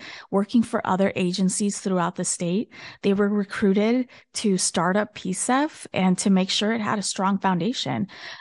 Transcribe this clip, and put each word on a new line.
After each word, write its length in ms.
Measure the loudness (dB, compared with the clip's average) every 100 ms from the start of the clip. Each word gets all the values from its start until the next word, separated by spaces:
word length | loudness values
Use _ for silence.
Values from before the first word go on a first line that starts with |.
| -14 -18 -2
working 320 | -2 2 2
for 240 | 2 -2 0
other 260 | 2 2 0
agencies 640 | -2 2 0 0 -2 -2
throughout 380 | -2 0 0 -2
the 60 |
state. 460 | -4 -2 -2 -2 -4 -12 -20 -4
They 120 | 0
were 140 | 2 2
recruited 840 | 0 -2 0 2 4 4 2 -2 -8 _
to 260 | -2 0 2
start 360 | 0 0 2 2
up 200 | -2 -6
P 160 | -6
S 180 | -4 0
E 40 |
F 340 | 0 0 -4 -6
and 280 | 0 2 2
to 100 | 4
make 220 | 4 2
sure 200 | 0 -2
it 100 | -2
had 180 | -2 -2
a 140 | -4
strong 260 | -2 0 2
foundation. 680 | 0 0 0 -2 -4 -2 -4 -8 -16 -10